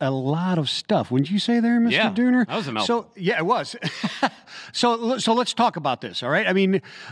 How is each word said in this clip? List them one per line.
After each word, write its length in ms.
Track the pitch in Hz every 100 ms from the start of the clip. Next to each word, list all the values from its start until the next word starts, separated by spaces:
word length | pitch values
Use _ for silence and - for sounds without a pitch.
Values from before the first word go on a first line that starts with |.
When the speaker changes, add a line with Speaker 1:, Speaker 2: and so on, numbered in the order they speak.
Speaker 1:
a 100 | 139
lot 480 | 135 131 156 185 175
of 100 | 143
stuff. 440 | - - 202 -
Wouldn't 180 | 127 143
you 80 | 202
say 220 | - 240
there, 180 | 233 240
Mister 180 | 233 170
Speaker 2:
Yeah, 160 | 214
Speaker 1:
Dooner? 320 | 196 247 247
Speaker 2:
that 120 | 220 -
was 100 | 147
a 60 |
mouthful. 300 | 110 107 233
Speaker 1:
So, 80 | -
yeah, 240 | - 180 220
it 80 | 165
was. 300 | 233 139 -
<laughs> 60 | 160 - 208 - - - - - -
So, 460 | - 247 233 233 254
so 160 | 226
let's 200 | 226 247
talk 220 | - 233 180
about 240 | 143 123
this, 240 | 113 -
all 60 | 123
right? 180 | 160 190
I 40 |
mean, 300 | 185 190 190 - - -